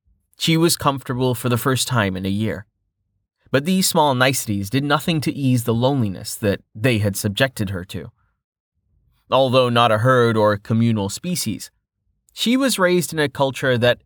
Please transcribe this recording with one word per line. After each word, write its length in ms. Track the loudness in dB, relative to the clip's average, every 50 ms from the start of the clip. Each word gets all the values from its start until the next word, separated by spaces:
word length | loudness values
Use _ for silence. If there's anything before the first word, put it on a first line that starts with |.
| _ _ _ _ _ _ _
She 180 | -6 -2 0 2
was 220 | 2 2 2 0
comfortable 560 | 0 -2 -2 -2 -4 -6 -6 -4 -2 -2 -2 -2
for 160 | -2 -2 -2
the 80 | -2
first 300 | 0 0 0 0 -2 -2
time 280 | -2 -2 0 0 -2 -2
in 120 | -4 -4
a 20 | -4
year. 380 | -4 -2 -4 -4 -6 -8 -12 _ _ _ _ _ _ _ _ _ _ _ _ _ _ _ _ _
But 140 | -2 -2 0
these 220 | 0 0 0 0
small 280 | 0 2 2 2 2 2
niceties 560 | 2 2 0 0 -2 -4 -4 -4 -4 -4 -4
did 120 | -4 -2 0
nothing 380 | 0 -2 -2 0 -2 -2 -2
to 100 | -2 -4
ease 340 | -4 -2 0 0 0 0 0
the 100 | 0 0
loneliness 580 | 0 2 0 2 0 -2 -2 -4 -8 -10 -12 -8
that 240 | -4 -2 -2 -2 -2 _ _ -6
they 240 | -2 0 0 2
had 180 | 2 0 -2 -2
subjected 540 | -2 -4 -4 -2 -2 -2 -2 -2 -4 -6 -6
her 160 | -6 -8 -10
to. 240 | -10 -12 -14 -14 -14 -18 _ _ _ _ _ _ _ _ _ _ _ _ _ _ _ _ _ _ _ _ _ _ 0
Although 400 | 2 2 4 4 4 4 4 4
not 220 | 4 4 4 4
a 80 | 4 4
herd 360 | 4 4 4 4 4 4 4
or 220 | 4 4 4 2
communal 500 | 0 -2 -2 0 2 2 2 0 0 -2
species, 640 | -4 -6 -8 -8 -6 -6 -4 -4 -6 -8 -8 -12 -18 _ _ _ _ _ _ _ _ _ _ _ _ -8
she 240 | -4 -2 0 0
was 220 | 2 0 0 0 2
raised 340 | 2 2 2 2 0 -2 -2
in 60 | -2
a 100 | -2 -2
culture 480 | 0 -2 -2 -2 -2 -2 -2 0 0
that 240 | 2 2 2 2 0 _